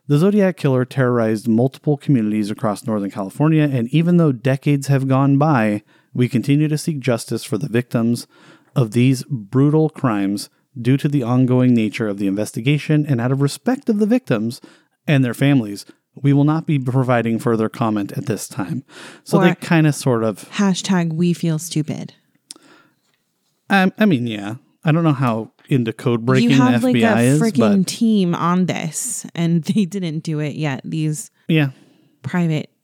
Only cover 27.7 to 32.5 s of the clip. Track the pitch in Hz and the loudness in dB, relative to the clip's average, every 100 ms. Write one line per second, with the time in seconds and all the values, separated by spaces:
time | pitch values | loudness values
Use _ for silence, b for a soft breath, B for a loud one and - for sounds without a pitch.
27.7 | 101 180 - 233 214 180 170 165 180 175 | 2 0 -2 0 2 0 0 0 0 0
28.7 | - 160 - - - - - 170 170 151 | -2 -6 -8 -8 -10 -10 -4 0 0 0
29.7 | 214 185 196 175 151 160 151 151 131 151 | -2 -2 -4 -6 -6 -6 -6 -6 -4 -6
30.7 | 131 - 160 156 151 - _ - 156 143 | -6 -6 -4 -4 -4 -10 _ -2 0 0
31.7 | - b b b b - 180 170 | -4 b b b b -8 -4 -2